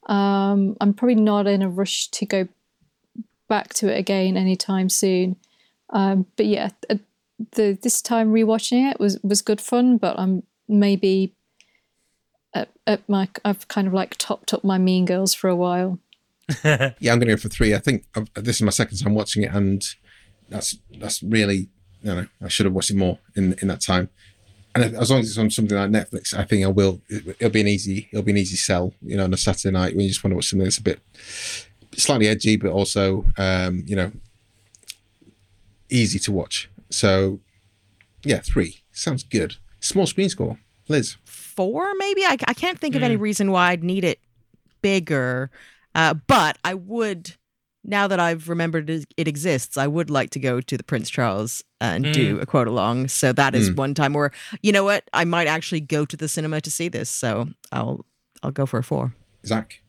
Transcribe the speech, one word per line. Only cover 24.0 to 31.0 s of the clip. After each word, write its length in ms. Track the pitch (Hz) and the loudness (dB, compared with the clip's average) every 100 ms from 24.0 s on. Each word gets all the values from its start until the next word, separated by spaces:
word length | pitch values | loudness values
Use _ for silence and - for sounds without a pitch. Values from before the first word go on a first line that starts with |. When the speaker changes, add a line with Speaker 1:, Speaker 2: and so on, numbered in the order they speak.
| 92 _ - _ _ - _ - | 0 _ -20 _ _ -20 _ 0
Speaker 3:
And 80 | 117 113 | 0 0
as 140 | 123 | 2
long 100 | 135 | 2
as 80 | 110 | 2
it's 80 | 104 | 0
on 120 | 110 | 0
something 260 | - 107 101 | 2 0 2
like 120 | 98 | 2
Netflix, 460 | 107 87 90 - - | 0 0 -8 -6 -4
I 60 | |
think 220 | 101 104 95 | 0 2 2
I 20 | |
will. 320 | 95 98 90 _ | 4 2 2 _
It, 300 | 104 82 - | -10 -10 -2
it'll 100 | 117 | 0
be 100 | 110 | 2
an 60 | 101 | 2
easy, 420 | 101 98 95 - | 2 -2 -6 -6
it'll 120 | 104 | -4
be 80 | 101 | 0
an 60 | 101 | 2
easy 200 | 95 95 | 0 -2
sell, 360 | - 90 92 - | 0 0 0 -6
you 140 | - 98 | -6 -2
know, 80 | |
on 100 | 95 | 0
a 40 | 95 | 0
Saturday 340 | - 104 98 | 0 0 0
night 220 | 92 92 - | 0 0 0
when 60 | |
you 60 | 101 | 0
just 120 | 95 | 0
wanna 120 | 101 90 | -2 -2
watch 140 | - | 0
something 160 | 98 95 | 0 0
that's 120 | - | 0
a 40 | |
bit 160 | 104 80 | -2 -4